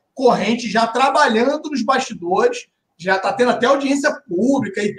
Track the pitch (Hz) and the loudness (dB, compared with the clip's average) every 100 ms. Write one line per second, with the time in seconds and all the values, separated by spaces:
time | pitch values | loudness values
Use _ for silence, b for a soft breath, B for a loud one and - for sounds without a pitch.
0 | _ - 247 175 196 240 233 220 226 240 | _ 0 2 2 0 -2 -2 0 0 0
1 | 269 302 269 220 262 302 311 269 220 254 | 2 4 4 2 0 -2 -4 -4 0 -2
2 | - 202 170 202 247 - - _ _ - | -2 -6 -2 0 0 0 -12 _ _ -8
3 | 180 190 196 190 247 - 247 277 277 285 | -2 0 0 0 0 2 2 2 0 0
4 | 294 - - 175 254 277 - 208 208 | -2 -4 -6 -2 0 0 -2 -4 -4